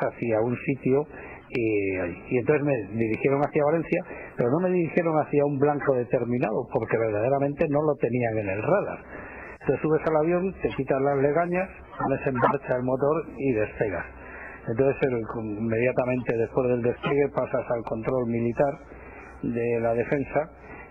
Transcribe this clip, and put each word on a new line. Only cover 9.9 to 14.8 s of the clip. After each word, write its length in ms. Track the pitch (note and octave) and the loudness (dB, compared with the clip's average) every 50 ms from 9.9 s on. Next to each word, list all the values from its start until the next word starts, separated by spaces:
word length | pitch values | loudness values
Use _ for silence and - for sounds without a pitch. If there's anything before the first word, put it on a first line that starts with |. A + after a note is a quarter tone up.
| D#3 D3+ - | 2 2 2
al 80 | E3 D#3 | 2 2
avión, 360 | D3+ D3+ E3+ F3 F3+ F#3 G3 F#3 - | 4 4 4 2 2 0 -2 -4 -2
te 80 | - - | -4 -4
quitas 320 | - - C3 - C#3+ C3+ | -2 -2 0 0 2 2
las 160 | C3+ C#3+ C#3 | 2 2 2
legañas, 520 | C#3 C3+ D3 C#3+ E3 F3 F3 F3 F3+ F#3+ F#3+ - - - - - - | 4 4 4 4 2 2 2 0 -2 -2 -4 -8 -16 -18 -12 -6 -4
pones 240 | C3+ C3 C#3 C3+ - | -2 0 0 0 0
en 100 | C#3+ C3 | -2 0
marcha 400 | B2 - - C#3+ C#3 - - C3 | 2 2 2 2 0 -2 0 0
el 80 | B2+ B2 | 0 0
motor 420 | B2+ C3 B2+ C#3 C#3+ D#3 E3 - - - | 0 0 2 2 2 2 0 -2 -6 -6
y 160 | - C#3 C3+ A#2+ | -2 0 0 2
despegas. 520 | G#2+ G#2+ - - - A#2+ G#2 F2 E2 - - - - - - - - - - - - - | 2 0 -2 -2 -2 -2 -2 -2 -4 -6 -8 -12 -16 -16 -16 -14 -14 -14 -14 -16 -12 -8
Entonces, 280 | - A2+ A2+ | -4 0 2